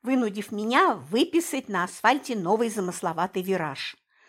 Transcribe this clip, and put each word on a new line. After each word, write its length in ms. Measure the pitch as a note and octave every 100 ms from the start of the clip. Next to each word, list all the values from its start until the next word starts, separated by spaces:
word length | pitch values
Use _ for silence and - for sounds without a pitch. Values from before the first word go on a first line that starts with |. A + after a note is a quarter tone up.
вынудив 480 | A#3 C4 A3+ G3+ G3+
меня 440 | G#3 G#3+ B3+ F4+
выписать 720 | G#3 C3 G#3+ D4+ E4 E4 C4+ B3+
на 160 | F#3+
асфальте 520 | F#3 - A3 C#4 C4+ A3+
новый 340 | E3+ G#3+ A#3
замысловатый 720 | G#3 F3+ F3 F3+ E3 F#3 F#3+
вираж. 540 | F#3 F#3+ D#3 C3+ - - _ _